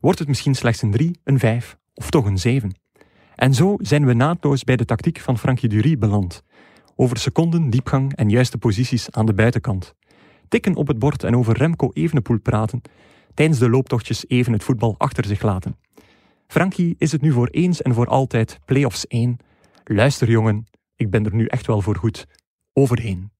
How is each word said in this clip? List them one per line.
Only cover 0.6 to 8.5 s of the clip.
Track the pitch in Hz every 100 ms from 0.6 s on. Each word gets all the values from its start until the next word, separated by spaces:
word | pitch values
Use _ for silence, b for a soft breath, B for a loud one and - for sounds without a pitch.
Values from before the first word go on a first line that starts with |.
| 123 113
een | 110
drie, | 101 165 175
een | - 135
vijf | 113 117 - - _
of | - -
toch | 160 104
een | 98
zeven? | 117 131 107 95 _ b b b b
En | b 127
zo | 127 185 202
zijn | - 147 139
we |
naadloos | 117 139 170 143 139
bij | - 127
de |
tactiek | - 113 - 160
van | - 117
Frankie | 135 123 113
Dury | 104 123 151
beland. | 104 104 92 - _ b b b b b
Over | 127 117
seconden, | - - 170 170 151
diepgang | 120 - 135 135 139
en | 107
juiste | 110 127